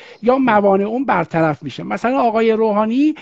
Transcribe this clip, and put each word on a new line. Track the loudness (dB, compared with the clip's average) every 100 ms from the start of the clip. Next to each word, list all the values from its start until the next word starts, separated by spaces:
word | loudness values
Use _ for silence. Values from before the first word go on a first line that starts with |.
| -18 -4
یا | 0 2
موانع | 2 2 4 2
اون | 0 -4
برطرف | -2 -2 -2 0 0 -2
می‌شه. | -8 -12
مثلاً | -8 -6 -2 0
آقای | 0 0 0
روحانی | 2 0 0 0 0 0 -2